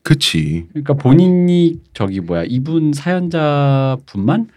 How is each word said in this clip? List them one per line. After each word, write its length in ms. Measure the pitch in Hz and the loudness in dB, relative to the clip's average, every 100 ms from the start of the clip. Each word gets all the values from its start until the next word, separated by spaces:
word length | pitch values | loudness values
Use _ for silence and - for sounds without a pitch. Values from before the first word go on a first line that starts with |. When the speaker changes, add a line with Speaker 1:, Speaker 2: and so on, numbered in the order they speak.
Speaker 1:
그치. 640 | - - - 80 76 82 85 | -2 0 0 -2 -2 -4 -6
Speaker 2:
그러니까 220 | 151 143 | -8 -2
본인이 840 | 143 127 147 185 180 180 175 170 165 - | 0 4 4 6 4 2 2 2 0 -10
저기 280 | - 101 95 | -6 -4 -4
뭐야, 240 | 85 85 85 | -4 -4 -2
이분 460 | 127 143 160 156 | -4 -2 0 0
사연자분만 1500 | 143 175 185 175 165 151 147 139 135 135 131 - 98 104 202 226 | -2 -4 -4 -2 -2 0 0 2 2 0 -4 -8 -4 -2 -2 -4